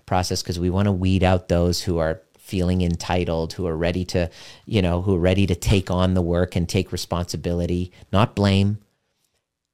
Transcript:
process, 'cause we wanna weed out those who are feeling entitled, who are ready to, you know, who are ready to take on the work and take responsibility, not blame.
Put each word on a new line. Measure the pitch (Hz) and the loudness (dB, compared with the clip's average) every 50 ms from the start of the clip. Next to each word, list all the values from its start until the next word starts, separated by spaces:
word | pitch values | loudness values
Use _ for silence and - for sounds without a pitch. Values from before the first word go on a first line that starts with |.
| _ | _
process, | - 98 90 92 - 92 90 - | -4 -2 -2 -2 -2 -4 -6 -4
'cause | - 90 87 | -6 -6 -2
we | 85 92 | -2 0
wanna | 87 95 101 104 | 0 2 2 2
weed | 98 90 90 92 95 95 87 | 0 2 2 2 2 4 4
out | 90 95 90 - - | 4 2 2 2 0
those | 87 85 87 90 87 - | 2 2 2 2 0 -2
who | - - 87 85 | -2 -4 -2 0
are | 80 80 80 - - _ _ _ | 0 -2 -2 -4 -8 _ _ _
feeling | - - - 95 90 90 90 92 | -14 -8 -4 -2 0 0 2 2
entitled, | 90 87 85 85 - - 90 92 87 87 82 82 82 82 - | 0 0 -2 -4 -2 -2 -2 -2 0 -2 -2 -2 -4 -4 -6
who | - 92 | -6 -6
are | 87 80 | -4 -2
ready | 78 85 87 90 92 90 | -2 -2 -2 -2 -2 -4
to, | - - 92 87 85 - - - - - - _ - | -2 -2 -2 -2 -2 -6 -12 -20 -20 -20 -20 _ -2
you | - 107 | 0 0
know, | 92 87 85 87 | 2 2 0 0
who | 90 101 98 | 0 0 0
are | 85 | 2
ready | 85 92 92 98 98 92 | 2 2 4 2 2 2
to | 95 | 0
take | - - - 110 98 92 - | -2 2 2 2 2 2 0
on | 92 90 92 92 92 | -2 0 2 2 2
the | 92 | 2
work | 87 85 85 85 90 90 - | 0 0 0 0 0 0 0
and | 95 85 - | -2 -4 0
take | - 98 92 - | 0 -2 -2 -2
responsibility, | - 85 - - 92 87 87 - - 85 80 92 87 87 87 85 90 87 90 90 - - - _ | -6 -8 -6 -4 -4 -4 -4 -6 -8 -8 -6 -4 -2 -2 -2 -2 -2 -2 -4 -6 -10 -18 -14 _
not | - 95 110 - - | 0 2 2 2 0
blame. | - 101 101 98 98 98 101 107 107 - _ _ _ _ _ _ _ _ _ _ _ _ _ _ _ _ _ | 0 2 2 4 4 4 2 0 -2 -8 _ _ _ _ _ _ _ _ _ _ _ _ _ _ _ _ _